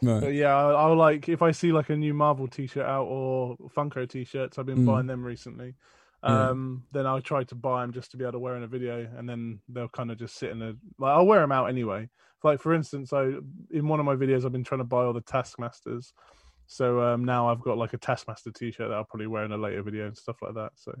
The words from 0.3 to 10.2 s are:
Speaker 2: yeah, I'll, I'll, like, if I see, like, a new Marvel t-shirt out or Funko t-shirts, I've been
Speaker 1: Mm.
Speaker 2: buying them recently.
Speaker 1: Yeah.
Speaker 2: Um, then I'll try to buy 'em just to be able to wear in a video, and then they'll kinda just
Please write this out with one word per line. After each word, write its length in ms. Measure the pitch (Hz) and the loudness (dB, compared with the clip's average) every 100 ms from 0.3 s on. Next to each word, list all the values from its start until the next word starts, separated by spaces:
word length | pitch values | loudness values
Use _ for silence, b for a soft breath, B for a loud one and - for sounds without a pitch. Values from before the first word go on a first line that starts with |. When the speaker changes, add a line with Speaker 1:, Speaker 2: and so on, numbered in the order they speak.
Speaker 2:
yeah, 220 | 143 143 139 | 2 4 6
I'll, 200 | 147 147 | 6 6
I'll, 180 | 156 165 | 6 8
like, 320 | 156 151 156 | 6 6 0
if 140 | 165 | 4
I 100 | 165 | 4
see, 200 | - 170 | 4 2
like, 160 | 160 147 | 2 2
a 60 | 151 | 0
new 160 | 151 | 0
Marvel 340 | 147 147 139 131 | 2 2 2 -2
t-shirt 380 | - 131 143 131 | -6 -6 -4 -2
out 200 | 135 117 | -2 -2
or 520 | 135 131 131 123 123 - - | -2 -2 -2 -2 -6 -6 -2
Funko 320 | 147 135 127 | -2 -4 -6
t-shirts, 500 | 131 120 135 131 - | -8 -8 -6 -6 -6
I've 80 | 131 | -2
been 140 | 131 | 4
Speaker 1:
Mm. 60 | 123 | 4
Speaker 2:
buying 220 | 110 127 | 4 0
them 160 | 127 | -6
recently. 520 | 123 120 123 117 127 131 _ _ _ _ | -8 -12 -14 -16 -16 -18 _ _ _ _
Speaker 1:
Yeah. 280 | 135 131 131 | 0 2 2
Speaker 2:
Um, 340 | 131 131 127 - | 0 -6 -8 -6
then 140 | 139 135 | -4 -2
I'll 160 | 131 | -2
try 240 | 131 143 127 | -2 -4 -4
to 100 | 123 | -6
buy 260 | 131 127 | -4 -2
'em 100 | 123 | -4
just 180 | 123 - | -8 -14
to 60 | 127 | -8
be 80 | 123 | -6
able 80 | |
to 60 | 120 | -6
wear 180 | 123 123 | -8 -8
in 60 | |
a 40 | 113 | -8
video, 400 | 127 123 120 117 123 | -6 -6 -6 -10 -10
and 100 | 120 | -10
then 320 | 117 117 104 - | -8 -8 -10 -12
they'll 180 | 123 120 | -10 -8
kinda 280 | - 117 | -8 -8
just 180 | 113 | -8